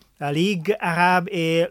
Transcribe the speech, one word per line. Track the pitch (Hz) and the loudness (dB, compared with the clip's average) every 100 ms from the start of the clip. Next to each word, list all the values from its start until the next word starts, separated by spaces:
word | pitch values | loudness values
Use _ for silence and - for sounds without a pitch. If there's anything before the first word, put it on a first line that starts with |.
| _ - | _ -10
la | 143 | -4
Ligue | 147 185 196 160 208 | 0 0 -2 -2 -2
arabe | 180 170 175 180 175 | -2 2 4 2 0
et | 185 165 165 170 | -4 0 0 0